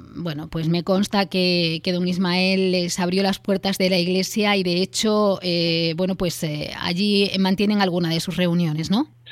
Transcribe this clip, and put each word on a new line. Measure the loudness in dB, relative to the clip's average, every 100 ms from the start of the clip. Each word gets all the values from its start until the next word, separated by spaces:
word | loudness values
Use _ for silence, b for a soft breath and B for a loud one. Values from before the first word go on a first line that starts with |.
| -14 -8
bueno, | -8 -6 -8
pues | -4 0
me | 0
consta | 0 0 2 0 0
que, | 0 2 2 0 -2
que | -2
don | 0 0
Ismael | 0 0 2 2 2 2
les | 0 -2 -2
abrió | 0 0
las | 0 -2
puertas | -2 0 0 0
de | 2
la | 2
iglesia | 2 0 0 0 2 2
y, |
de | 2 0
hecho, | -2 -2 0 2 2 0
eh, | 0 0 0 0 0 0
bueno, | -2
pues, | 0 -2 -2
eh, | -6 -4 -8 -6
allí | -4 0 2 2 2 2
mantienen | 0 2 2 2
alguna | 2 0 0
de | -2
sus | -2 0
reuniones, | 2 2 0 -2 0
¿no? | 0 0 -8 -14